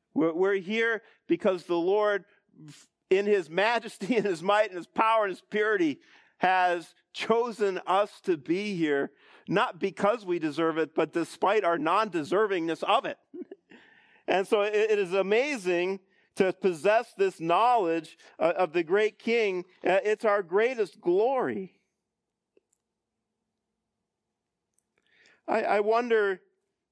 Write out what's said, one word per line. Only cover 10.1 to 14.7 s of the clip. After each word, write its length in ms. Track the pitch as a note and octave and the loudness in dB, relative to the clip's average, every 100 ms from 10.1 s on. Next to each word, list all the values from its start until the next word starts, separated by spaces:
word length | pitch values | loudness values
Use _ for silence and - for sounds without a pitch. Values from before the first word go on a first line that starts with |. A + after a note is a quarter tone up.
| A#3 F#3+ | 0 -2
we 140 | F3 | -4
deserve 380 | D#3 C#3+ E3 D#3+ | -4 -2 -2 0
it, 180 | D#3 - | -2 -2
but 180 | D#3 | -4
despite 500 | E3+ D#3+ - F3+ G#3+ | -4 -6 -2 0 0
our 140 | F3+ E3+ | 0 0
non-deservingness 1040 | D#3 F#3+ A3 E3+ C#3+ G3 G#3+ F#3+ E3 D#3 | 0 0 0 -4 -2 0 0 -2 -4 -4
of 220 | - A3 F#3+ | 0 0 0
it. 120 | A#2+ _ | -10 _
<laughs> 120 | E4+ - - _ - - _ _ _ - | -18 -18 -20 _ -20 -20 _ _ _ -4
And 160 | F3+ F#3+ | -2 0
so 160 | G#3+ | 0
it, 120 | G#3 | 2